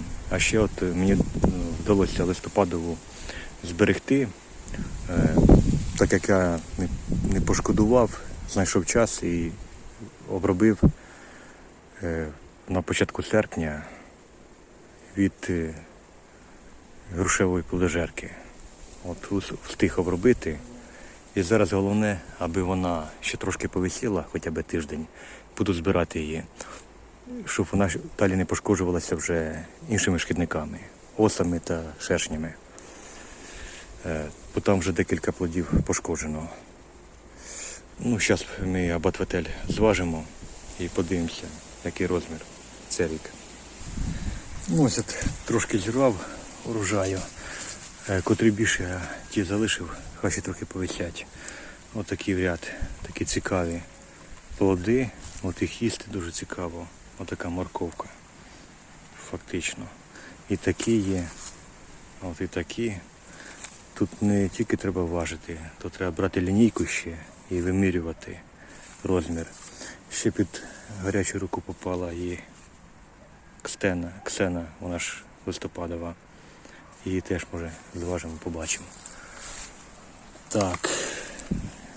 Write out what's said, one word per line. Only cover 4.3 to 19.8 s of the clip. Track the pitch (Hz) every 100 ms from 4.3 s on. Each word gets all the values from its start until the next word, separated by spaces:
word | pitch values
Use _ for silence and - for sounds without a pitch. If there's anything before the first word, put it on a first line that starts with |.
| - - - - - - - -
е, | - - - - - - - - -
так | 101
як | 95 -
я | 98 90 82 - -
не, | 92 - - - -
не | 95
пошкодував, | - - - - 107 123 110 - - - -
знайшов | 101 92 101 82
час | 120 110 -
і | 87 87 82 - - - - - 101 - -
обробив, | 95 95 90 110 101 - - - - - - - - - - - -
е, | 90 82 78 73 - - -
на | 90
початку | - 92 98 -
серпня | - 107 - - 78 76 78 - - - - - - - - - - - - -
від, | 95 - -
е, | 87 80 78 80 - - - - - - - - - - - -
грушевої | 87 92 - 95 90
плодожерки. | 82 90 87 85 80 - - - - - - - - -
От | 87 87 -
ус-, | 98 - - -
встиг | -